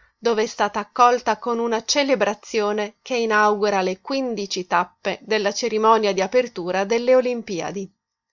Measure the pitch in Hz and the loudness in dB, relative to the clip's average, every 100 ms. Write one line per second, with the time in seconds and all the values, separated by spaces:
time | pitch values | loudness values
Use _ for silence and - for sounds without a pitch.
0 | _ _ 226 214 226 - 208 214 202 - | _ _ -2 0 -2 -2 -4 -4 -6 4
1 | 247 240 226 214 240 233 233 220 226 294 | 4 4 0 -4 -2 -2 -2 -2 -2 0
2 | 277 240 202 214 - 220 208 214 208 - | 2 2 0 -2 -6 -2 0 -2 -4 -8
3 | - 247 226 214 214 208 208 196 185 185 | -6 -2 0 2 2 2 0 0 0 -4
4 | - 269 254 208 196 190 180 170 175 _ | -4 -4 -4 -4 -6 -6 -2 -2 -2 _
5 | 202 - - 214 202 208 240 214 220 226 | -8 -6 -2 -2 -2 -2 -4 0 4 4
6 | 208 190 190 254 240 - 175 185 196 233 | 4 0 0 0 0 -4 -4 -2 0 0
7 | 240 254 247 240 220 175 160 185 190 _ | 4 4 2 -2 -6 -8 -8 -8 -12 _
8 | _ _ _ | _ _ _